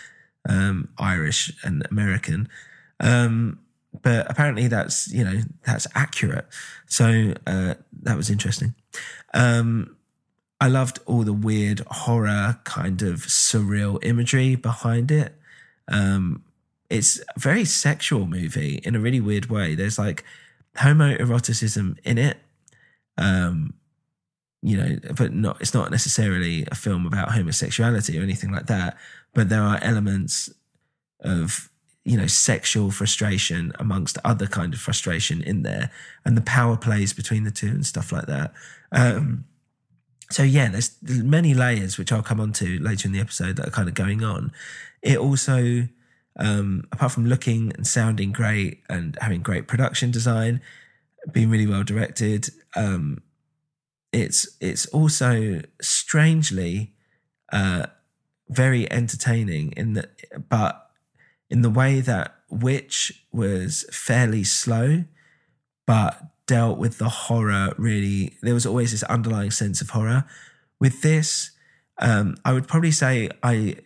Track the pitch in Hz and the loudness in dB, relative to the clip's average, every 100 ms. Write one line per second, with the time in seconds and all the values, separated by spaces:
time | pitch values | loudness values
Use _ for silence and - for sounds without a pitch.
0 | - _ _ _ - 98 98 92 - - | -20 _ _ _ -2 0 0 -2 -6 -4
1 | 95 90 76 - - - - 78 - 104 | -2 0 0 -2 -4 -6 -4 -4 -2 0
2 | 104 95 - 80 113 - - - _ - | 0 0 -2 -4 -4 -8 -20 -20 _ -2
3 | - 123 120 113 117 - _ _ _ - | 4 4 4 2 0 -4 _ _ _ -2
4 | 127 117 - - 147 110 123 110 - - | 2 2 0 0 0 2 2 0 -2 -4
5 | - 113 101 95 110 - - 110 - - | -4 0 0 0 -4 -6 -4 -2 -2 -2
6 | 139 - - - - - - - - - | -2 0 -2 -2 -8 -14 -18 -18 -6 2
7 | 113 113 107 - - 92 92 - - - | 4 6 2 0 -2 -2 -2 -4 -10 -10
8 | - 76 104 104 - - - - _ - | -2 -2 0 0 0 -2 -4 -6 _ -18
9 | - - - - 123 120 117 113 - - | -16 -18 -6 2 4 4 2 0 -2 -10
10 | _ _ _ _ _ - 135 131 127 - | _ _ _ _ _ 0 2 4 0 -4
11 | - 120 107 104 107 107 104 104 - - | -2 0 2 0 0 2 0 -2 -4 -6
12 | - 117 107 104 101 120 - - 92 92 | 0 2 2 2 0 -2 -6 -6 -2 -2
13 | 101 85 - - - 113 101 101 101 98 | -2 -4 -2 0 2 2 0 0 0 -2
14 | - 120 117 135 131 127 127 117 117 117 | 0 0 2 2 2 2 -2 -2 0 0
15 | 127 151 139 - _ - - _ - 101 | 2 2 0 -6 _ -20 -20 _ -4 0
16 | 98 98 90 76 - _ _ _ - 113 | 2 2 0 -4 -10 _ _ _ -4 0
17 | - - - - 139 196 190 - 143 147 | 0 0 -6 -4 0 2 2 0 0 0
18 | - 120 90 90 82 - 73 73 - 113 | 0 0 0 -2 -4 -2 -2 -4 -2 0
19 | 113 127 104 104 - 107 90 78 98 - | 0 0 0 0 -2 -2 -2 -2 -2 -2
20 | 104 78 - - - _ _ - 135 151 | -2 -4 -10 -20 -20 _ _ 2 4 6
21 | 143 131 123 117 117 113 110 104 95 80 | 4 2 2 0 0 -2 -2 -2 -2 -4
22 | - 117 139 - _ _ _ _ _ _ | -2 2 2 0 _ _ _ _ _ _
23 | _ - 98 92 87 85 78 - _ _ | _ -2 2 2 2 -2 -4 -8 _ _
24 | _ _ _ _ _ _ - 101 - - | _ _ _ _ _ _ -2 0 0 -2
25 | - - 120 85 107 - - 123 - - | -6 -2 -2 0 -2 -2 -2 -2 0 -2
26 | - - 107 90 87 82 - - 107 90 | 0 0 0 0 -2 -4 -6 -6 -4 -2
27 | 87 98 85 110 85 - - - 113 113 | -2 -2 0 0 0 -2 -4 0 0 0
28 | 101 80 98 92 98 98 - 101 90 - | -2 -2 -2 -4 -4 -6 -2 -2 -2 -8
29 | - - _ - 101 110 104 104 101 113 | -16 -20 _ 0 2 2 2 0 0 0
30 | 101 98 80 - - - _ _ _ _ | 0 0 -2 -4 -8 -14 _ _ _ _
31 | _ _ - 87 85 - - _ _ _ | _ _ -2 -2 -2 -4 -10 _ _ _
32 | - 117 92 - - 113 - 110 101 - | 0 0 2 2 2 0 0 0 0 0
33 | 101 - 104 95 - 85 85 - 110 95 | -2 0 0 0 -2 -2 -4 -4 -2 -2
34 | 80 - - 110 98 - 85 95 - 123 | -2 -4 -2 0 0 -2 -4 -4 -4 -4
35 | - 82 - 82 - 95 57 50 - - | -2 -2 -2 -4 -2 -2 -2 -4 -6 -10
36 | - - - 117 - 127 120 113 113 104 | -20 -8 0 2 2 2 2 2 0 0
37 | 98 - 107 110 107 98 101 95 - - | 0 -4 -2 -2 -2 -4 -4 -2 -4 -6
38 | - 82 - 69 71 - - - - - | -6 -6 -4 -4 -6 -10 -20 -20 -4 2
39 | 123 107 147 120 - _ _ _ _ _ | 2 2 -2 -4 -8 _ _ _ _ _
40 | _ _ - - 139 143 117 98 117 - | _ _ -8 2 4 6 4 0 -4 -6
41 | - 127 120 151 165 131 123 113 95 98 | -4 -2 2 4 4 4 4 2 -2 -4
42 | 95 110 107 107 107 107 90 90 107 98 | -2 -2 0 -2 -2 -2 -2 -2 -2 -2
43 | 98 95 104 - 90 92 - - 90 - | -2 -2 -2 -4 -4 -4 -4 -2 -2 0
44 | 98 107 113 92 - - - - - _ | -2 0 -2 -4 -6 -8 -16 -16 -18 _
45 | - 139 139 135 - 127 120 120 120 _ | 0 2 2 0 0 2 2 0 -2 _
46 | _ _ _ - 107 104 98 95 - - | _ _ _ -4 -2 0 0 -2 -2 0
47 | 127 123 117 123 - 113 113 - 110 - | 0 2 2 2 2 0 -2 -4 -2 2
48 | 110 107 98 98 107 107 95 - - 90 | 2 2 -2 0 0 0 -2 -4 -8 -6
49 | 85 76 113 87 90 87 - 117 131 - | -6 -4 -2 -2 -2 -4 -2 0 0 0
50 | 123 120 120 113 113 123 - - - _ | 0 0 0 2 2 -2 -4 -20 -20 _
51 | _ _ - - 113 110 104 98 101 107 | _ _ -6 2 4 4 2 0 0 -2
52 | - - 107 104 - - _ - 104 92 | -2 -2 0 0 -4 -10 _ -2 0 0
53 | 73 69 _ _ _ _ _ _ _ _ | -2 -6 _ _ _ _ _ _ _ _
54 | _ - 101 - - - - - - 151 | _ -2 0 0 -2 -4 -4 -4 -2 2
55 | 156 - 123 117 110 87 76 - - - | 2 4 2 2 2 -2 -6 -10 -4 -2
56 | - 156 156 160 151 92 87 95 107 _ | 0 4 4 4 2 -2 -2 -2 -6 _
57 | _ _ _ _ - 104 98 90 - _ | _ _ _ _ -6 0 0 0 -4 _
58 | _ _ _ _ - 123 131 123 107 120 | _ _ _ _ -8 2 4 4 2 0
59 | 117 - - 117 104 78 76 - 113 107 | -2 -2 0 0 0 -2 -4 -4 -2 -2
60 | - _ - - - 113 107 - - _ | -4 _ -18 -14 -2 0 0 -2 -16 _
61 | _ _ _ _ - 120 117 107 135 135 | _ _ _ _ -4 2 2 4 2 2
62 | 127 101 65 _ - - 123 139 - - | 0 -2 -4 _ -12 -4 -2 -2 -4 -6
63 | - - _ 113 101 95 92 - - - | -6 -8 _ -4 -2 -2 -4 -6 -8 -8
64 | - 120 120 110 95 - - 113 127 160 | 0 2 2 2 0 -2 0 0 2 2
65 | 170 _ _ _ _ _ _ _ - 113 | 0 _ _ _ _ _ _ _ 2 2
66 | 101 - - _ - 120 117 - 113 - | 2 -2 -12 _ 0 2 2 0 -2 -2
67 | 123 - - 117 107 101 98 - 113 104 | -4 -4 -2 0 2 0 0 0 0 0
68 | 101 98 95 - 110 120 110 120 117 107 | 0 -2 -4 -4 -2 0 0 0 0 -2
69 | - 120 113 107 101 - 104 92 - 113 | -2 -2 0 -2 -2 -2 -2 -2 -4 -2
70 | 110 123 143 - - _ _ - 131 - | 2 0 0 -8 -20 _ _ 0 0 2
71 | 151 156 156 - - _ _ _ _ - | 2 2 0 -4 -6 _ _ _ _ -2
72 | 110 107 101 - - 127 135 160 165 151 | 2 4 2 -2 0 0 2 2 2 2
73 | 131 127 104 - 123 113 107 - | 2 2 -2 -2 0 2 0 -4